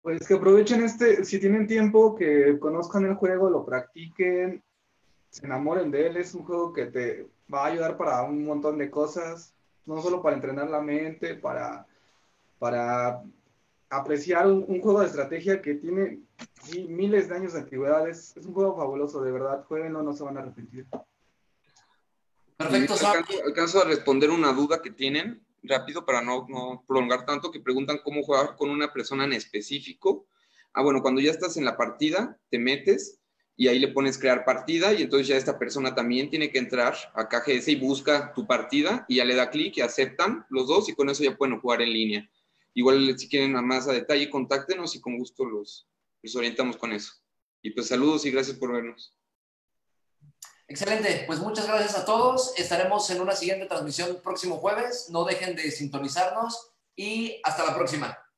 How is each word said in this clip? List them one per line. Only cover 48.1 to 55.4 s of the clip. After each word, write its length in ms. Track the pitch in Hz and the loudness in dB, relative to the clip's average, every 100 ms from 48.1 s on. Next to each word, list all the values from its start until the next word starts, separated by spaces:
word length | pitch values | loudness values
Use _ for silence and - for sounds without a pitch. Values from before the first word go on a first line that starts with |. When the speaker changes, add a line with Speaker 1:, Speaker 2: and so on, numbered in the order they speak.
| 156 147 | 2 0
Speaker 3:
y 40 | |
gracias 280 | 131 135 127 | -2 -2 -4
por 140 | 127 | -4
vernos. 420 | 120 117 117 - _ _ _ _ _ _ _ _ _ _ _ 147 _ - _ _ | -4 -6 -14 -20 _ _ _ _ _ _ _ _ _ _ _ -20 _ -20 _ _
Speaker 2:
Excelente, 560 | 143 202 220 202 - - | -8 -2 0 0 -2 -2
pues 140 | 156 | -4
muchas 260 | 196 214 214 | -4 -4 0
gracias 320 | 214 208 - | 0 0 -2
a 60 | |
todos. 520 | - 226 247 262 - 180 | 0 4 4 4 0 -2
Estaremos 540 | 170 175 185 208 202 | -2 0 2 2 0
en 100 | 180 | -2
una 140 | 185 | 0
siguiente 320 | 190 170 190 190 | 0 -2 -4 -4
transmisión 540 | 165 151 143 175 180 | -6 -4 -4 -4 -4
próximo 360 | 185 185 180 156 | -6 -6 -6 -2
jueves. 500 | 185 214 240 - - | -2 0 -2 -6 -6
No 140 | 170 | -2
dejen 320 | 170 170 | 0 -2